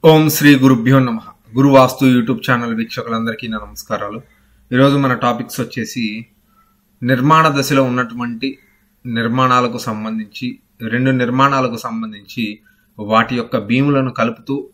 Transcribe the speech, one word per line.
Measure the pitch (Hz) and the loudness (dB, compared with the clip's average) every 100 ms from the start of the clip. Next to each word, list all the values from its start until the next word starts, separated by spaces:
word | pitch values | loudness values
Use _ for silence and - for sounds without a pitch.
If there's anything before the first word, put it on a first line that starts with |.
ఓం | 165 156 156 | 8 6 4
శ్రీ | 147 147 139 | 4 4 6
గురుభ్యో | 131 123 117 135 | 6 4 4 2
నమః. | 127 113 - _ _ 113 | 2 -4 -10 _ _ 0
గురు | 139 | 4
వాస్తు | 135 127 - | 6 4 4
YouTube | 131 123 117 117 - | 2 4 0 -4 -2
ఛానల్ | 120 117 | -4 -4
వీక్షకులందరికీ | 113 113 - 117 113 113 110 117 | -6 -6 -8 -8 -6 -6 -8 -10
నా | 110 | -10
నమస్కారాలు. | 104 104 - 104 104 113 - _ _ _ _ | -12 -18 -10 -8 -8 -12 -16 _ _ _ _
ఈరోజు | 127 139 143 | 2 4 2
మన | 135 | 0
టాపిక్స్ | 120 123 113 117 - | 0 -2 -4 -8 -8
వచ్చేసి | 117 - 113 127 110 107 117 _ _ _ _ _ _ _ | -8 -8 -8 -6 -8 -8 -16 _ _ _ _ _ _ _
నిర్మాణ | 123 131 151 156 160 139 | -2 0 4 4 4 0
దశలో | 131 135 | 0 2
ఉన్నటువంటి | 131 123 120 117 120 113 135 - _ _ _ _ 127 | 2 0 -4 -6 -8 -6 -10 -10 _ _ _ _ -8
నిర్మాణాలకు | 117 113 127 127 123 123 117 | -4 -2 0 2 2 0 -4
సంబంధించి, | 120 107 110 110 104 - 123 - _ _ | -8 -8 -6 -8 -10 -10 -10 -12 _ _
రెండు | 113 120 131 | -6 -2 0
నిర్మాణాలకు | 131 120 127 139 135 131 113 | 0 0 2 2 2 -2 -6
సంబంధించి | 120 113 110 104 98 - 107 107 _ _ _ - | -10 -10 -10 -14 -16 -8 -8 -8 _ _ _ -14
వాటి | 104 110 117 123 | 0 0 0 -4
యొక్క | 113 123 | -4 -6
బీములను | 101 123 143 139 131 | -2 0 2 0 -2
కలుపుతూ | 123 117 113 - 139 - | -2 -4 -6 -8 -8 -10